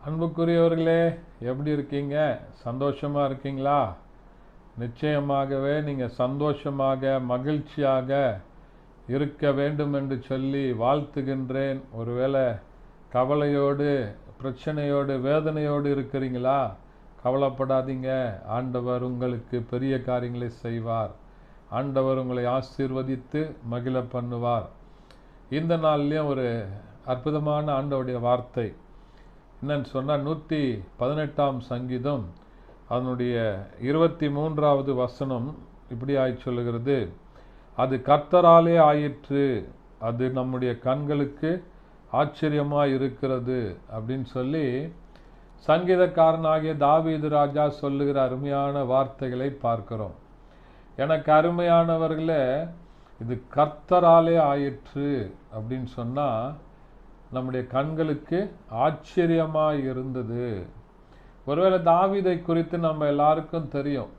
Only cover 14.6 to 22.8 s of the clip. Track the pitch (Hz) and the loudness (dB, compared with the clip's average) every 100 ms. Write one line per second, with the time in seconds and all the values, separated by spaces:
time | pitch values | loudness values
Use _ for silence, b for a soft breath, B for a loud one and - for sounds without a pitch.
14.6 | - 151 147 143 139 135 127 151 156 156 | -6 -4 0 0 0 -2 0 0 0 -2
15.6 | 147 147 143 139 131 139 131 123 123 139 | 0 0 0 -2 -2 -4 -4 -2 0 0
16.6 | 123 98 b b b - 123 135 135 127 | 0 -6 b b b -6 -2 2 0 0
17.6 | 131 131 131 131 131 131 123 95 - 113 | 0 0 0 -4 -2 -2 -2 -6 -6 -4
18.6 | 127 123 123 123 127 123 127 120 117 123 | -2 -4 -2 -2 -2 -2 -4 -4 -4 -6
19.6 | 117 123 135 135 117 127 123 120 120 - | -4 -4 -2 -2 -2 -4 -4 -6 -8 -8
20.6 | 120 117 113 113 104 - b b b b | -8 -6 -2 -2 -2 -8 b b b b
21.6 | b 110 139 135 131 131 127 123 123 131 | b -6 -2 0 2 0 0 -2 0 -2
22.6 | 123 - | -4 -4